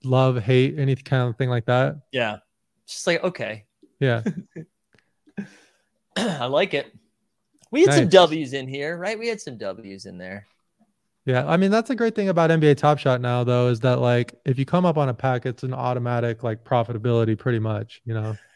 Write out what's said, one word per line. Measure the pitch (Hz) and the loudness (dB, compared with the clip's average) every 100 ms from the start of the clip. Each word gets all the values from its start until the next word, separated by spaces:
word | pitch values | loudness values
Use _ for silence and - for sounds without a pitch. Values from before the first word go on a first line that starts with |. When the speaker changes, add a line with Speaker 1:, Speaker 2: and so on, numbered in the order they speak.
Speaker 1:
love, | 131 127 131 123 | 0 4 4 2
hate, | 98 127 131 156 | 2 4 4 2
any | 135 131 | 0 -2
kind | - 131 123 | 0 0 0
of | 113 | -2
thing | 127 | -2
like | 123 113 | -2 2
that. | 123 135 151 - | 2 2 -2 -8
Speaker 2:
Yeah. | 131 113 104 _ _ _ _ - | -4 -2 -4 _ _ _ _ -18
Just | - - | -8 -4
like, | 170 | -2
okay. | 185 - 107 107 - _ _ - | -2 -6 -8 -10 -16 _ _ -4
Speaker 1:
Yeah. | 131 117 113 165 - - 160 _ _ _ _ _ _ - | -2 0 -4 -8 -12 -16 -18 _ _ _ _ _ _ -14
Speaker 2:
<laughs> | 202 - _ _ _ _ _ - | -14 -18 _ _ _ _ _ -6
<clears throat> | |
I | 220 151 123 | -4 -4 -2
like | 143 190 | 0 0
it. | 143 - - _ _ _ _ _ _ _ | -2 -6 -14 _ _ _ _ _ _ _
We | 262 | 2
had | 359 | 4
some | - 196 | 4 6
Speaker 1:
Nice. | |
Speaker 2:
W's | 185 170 160 135 | 8 6 4 -4
in | 139 131 | -6 -8
here, | 135 147 170 | -8 -8 -6
right? | 185 220 | -6 -6
We | 233 | -6
had | 214 | -8
some | - 117 | -10 -10
W's | 101 95 101 98 92 | -10 -10 -12 -16 -16
in | 90 | -14
there. | 92 101 101 _ _ _ _ _ _ _ - | -14 -14 -16 _ _ _ _ _ _ _ -2
Speaker 1:
Yeah. | 127 143 | -2 0
I | 170 | 0
mean, | 196 | 2
that's | 220 226 | 0 -2
a | 247 | -2
great | 233 220 | -2 -2
thing | 196 | 0
about | 170 165 | 2 4
N | 165 | 4
B | 151 | 4
A | 143 | 4
Top | 147 151 | 2 2
Shot | 139 127 | 2 0
now, | 123 123 123 | 0 0 2
though, | 123 123 | 2 2
is | 117 | 2
that, | 127 123 | 2 2
like, | 123 120 120 - - | 2 2 0 -4 -4
if | 127 | -2
you | 135 | 0
come | 175 180 | 0 2
up | 156 | 2
on | 139 | -2
a | |
pack, | 117 135 123 127 | -2 -2 -2 -4
it's | 120 | -8
an | 127 | -8
automatic, | 127 123 123 120 120 120 117 | -6 -4 -2 -2 -2 -2 -4
like, | 120 110 - | -6 -8 -2
profitability | 127 117 113 120 117 113 110 | -2 0 -2 0 2 2 0
pretty | - 117 | -2 -2
much, | 110 107 110 - 120 | -2 -6 -8 -14 -10
you | |
know? | 110 107 107 _ | -6 -6 -8 _